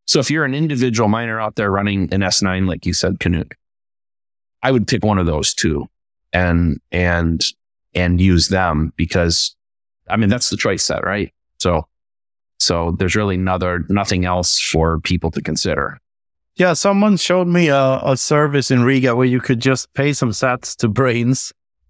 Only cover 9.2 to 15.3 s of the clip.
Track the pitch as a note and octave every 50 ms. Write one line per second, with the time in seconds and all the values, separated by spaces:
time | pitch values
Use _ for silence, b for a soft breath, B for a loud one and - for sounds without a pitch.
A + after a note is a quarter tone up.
9.2 | E2+ E2+ E2 - - - - _ _ _ _ _ _ _ _ _ _ - G2 A2
10.2 | A2+ G2 B2 A#2+ - - - - - A2 F#2+ - - - - - - F2+ G2 G#2
11.2 | F#2+ - _ _ _ _ _ - - F2+ E2+ D#2+ D#2+ _ _ _ _ _ _ _
12.2 | _ _ _ _ _ _ _ - - - F2 E2+ E2+ E2+ F2 F#2 F#2+ F2 E2 G#2+
13.2 | G#2+ G2 F#2 F#2 F#2 F#2 F#2 F2+ F#2 F2+ F2 F2+ D2+ D2+ G2 G#2 G2 - F#2+ F2+
14.2 | F2+ F2+ F2+ F2+ F2 - - - - - - D#2+ D#2+ E2 E2 D#2+ - - F#2 F2
15.2 | - E2